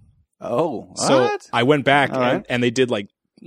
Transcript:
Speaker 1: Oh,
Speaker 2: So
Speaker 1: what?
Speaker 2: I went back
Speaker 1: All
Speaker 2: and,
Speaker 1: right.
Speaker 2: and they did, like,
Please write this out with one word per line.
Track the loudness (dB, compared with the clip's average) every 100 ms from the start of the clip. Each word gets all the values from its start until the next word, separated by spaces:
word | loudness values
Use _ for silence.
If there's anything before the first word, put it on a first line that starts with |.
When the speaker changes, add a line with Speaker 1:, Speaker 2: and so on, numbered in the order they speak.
| _ _ _ _
Speaker 1:
Oh, | -6 -4 -4 -6 -12 -6
Speaker 2:
So | 0 2
Speaker 1:
what? | 2 -2 -4
Speaker 2:
I | 0
went | 2 2
back | 2 2 2
Speaker 1:
All | 0
Speaker 2:
and, | 0 -2
Speaker 1:
right. | -2
Speaker 2:
and | -2
they | 0
did, | 0 0
like, | -2 -8 _ _ _